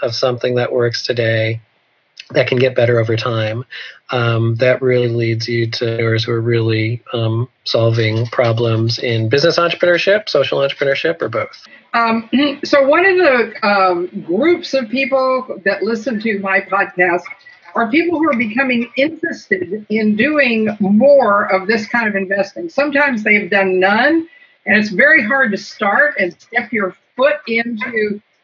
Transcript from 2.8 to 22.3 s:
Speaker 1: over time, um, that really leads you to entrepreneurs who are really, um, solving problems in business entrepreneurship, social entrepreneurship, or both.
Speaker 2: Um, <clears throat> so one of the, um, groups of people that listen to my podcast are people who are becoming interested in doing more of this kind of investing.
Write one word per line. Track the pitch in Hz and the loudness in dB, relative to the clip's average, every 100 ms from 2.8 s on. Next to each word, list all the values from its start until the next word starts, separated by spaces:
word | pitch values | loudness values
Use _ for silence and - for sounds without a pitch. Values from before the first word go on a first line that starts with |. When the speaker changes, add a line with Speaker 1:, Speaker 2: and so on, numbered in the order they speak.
| 120 117 | 2 2
Speaker 1:
over | 113 110 | 2 -2
time, | 127 113 110 113 - - - - - | -2 -2 -4 -6 -10 -14 -16 -18 -6
um, | 127 117 113 117 113 | -2 0 0 0 2
that | 127 123 | 2 2
really | 131 123 120 | 2 2 0
leads | 117 117 113 117 | 0 -2 -2 -2
you | 117 113 | -2 -2
to | 113 | -2
entrepreneurs | 117 113 113 110 | -4 -2 0 0
who | 117 | 0
are | 117 | -2
really, | 113 117 113 110 110 120 - | 0 0 2 0 -2 -4 -6
um, | 120 113 113 127 _ | -2 0 -2 -4 _
solving | - 117 113 113 110 110 117 | -2 2 2 2 0 0 -2
problems | - 120 113 117 110 113 117 | 0 0 0 0 0 0 -2
in | 127 113 113 | -2 -2 0
business | 139 165 160 | 2 2 2
entrepreneurship, | 170 165 175 170 196 175 - | 0 0 0 2 2 0 2
social | 147 135 143 | 0 0 0
entrepreneurship, | 139 - 139 135 160 165 | -2 -2 -2 -2 -4 -4
or | 120 | -4
both. | 113 - - - - _ | -4 -6 -12 -20 -20 _
Speaker 2:
Um, | 233 226 226 - | 0 0 0 0
<clears throat> | 247 285 277 | 0 0 -2
so | - 285 269 | 0 2 4
one | 320 | 4
of | 381 370 | 4 4
the, | 320 254 214 - 208 | 4 2 0 -2 0
um, | 202 185 175 180 202 | 2 2 0 -4 -8
groups | 160 190 320 349 - | -4 0 2 0 -2
of | 269 220 | -4 -2
people | 254 262 262 262 262 - 208 | -4 -2 0 0 -2 -6 -6
that | 175 - | -4 -2
listen | 202 226 269 208 | -2 -4 -4 -4
to | 226 196 | -4 -4
my | 196 190 | -2 -2
podcast | 190 196 185 180 180 180 - - - - - | 0 -2 -2 0 0 0 -6 -20 -20 -20 -8
are | 220 220 | -4 0
people | 285 339 311 | 0 0 0
who | 320 | 0
are | 240 | 0
becoming | 220 226 262 240 240 254 | -2 -2 0 -2 -2 -2
interested | 302 320 330 214 - 196 170 214 - | -2 -2 -8 -8 -4 -4 -4 -8 -4
in | 220 214 | 0 0
doing | 208 277 302 254 226 214 208 | 0 0 2 0 0 -2 -2
more | 196 208 277 277 214 202 - | 2 4 6 6 4 2 2
of | 190 185 | 0 0
this | 226 - | -2 -2
kind | 240 214 | -2 0
of | |
investing. | 196 190 | -2 -2